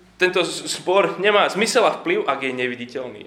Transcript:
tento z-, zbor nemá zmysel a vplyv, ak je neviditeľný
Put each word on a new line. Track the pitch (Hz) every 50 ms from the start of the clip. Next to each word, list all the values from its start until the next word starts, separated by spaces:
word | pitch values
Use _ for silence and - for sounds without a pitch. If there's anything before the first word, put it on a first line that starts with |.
| _ _ _ -
tento | 180 180 180 190 170
z-, | 165 - - - 151 - -
zbor | 147 185 185 196 190 165 170 170
nemá | 185 208 208 202 175 139
zmysel | 147 180 226 220 - 247 202
a | 156 - -
vplyv, | - 165 180 214 196
ak | 139 135 131 135
je | 131 127
neviditeľný | 127 127 123 123 117 120 120 - 135 127 127 - - -